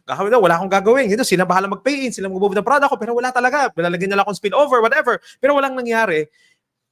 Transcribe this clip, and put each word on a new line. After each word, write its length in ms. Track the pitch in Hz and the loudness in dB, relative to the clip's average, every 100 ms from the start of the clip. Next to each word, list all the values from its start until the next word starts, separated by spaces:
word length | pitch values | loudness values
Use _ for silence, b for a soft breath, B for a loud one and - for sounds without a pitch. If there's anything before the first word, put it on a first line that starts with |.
| - | -10
Gagawin 240 | 135 196 | -4 2
na, 80 | 240 | 4
wala 140 | 180 170 | 4 2
akong 160 | 190 | 2
gagawin. 400 | 196 196 262 233 | 0 2 2 2
Ito, 100 | 214 | -2
sila 220 | - 175 | 0 0
bahala 240 | 180 180 196 | 2 0 0
mag-pay 400 | 196 269 285 262 | -4 -4 -2 -4
in, 40 | - | -6
sila 160 | 196 | -8
mag-move 240 | 185 202 196 | -2 0 0
ng 80 | |
product 260 | 202 285 277 | 0 2 2
ko, 60 | 254 | -2
pero 160 | 214 | -4
wala 160 | 240 254 | -4 -2
talaga. 400 | 247 247 285 254 - | 0 0 0 -2 -2
Lalagyan 400 | 175 175 190 202 | -4 -2 -2 -2
nila 80 | |
akong 160 | 196 175 | -2 -2
spillover, 400 | 208 233 285 254 | -2 0 2 2
whatever. 400 | 226 294 269 202 B B | 2 2 0 -2 B B
Pero 140 | 262 | 0
walang 240 | 285 269 262 | 2 0 -4
nangyari." 480 | 240 226 214 156 151 b b b _ _ _ | -2 0 0 0 -4 b b b _ _ _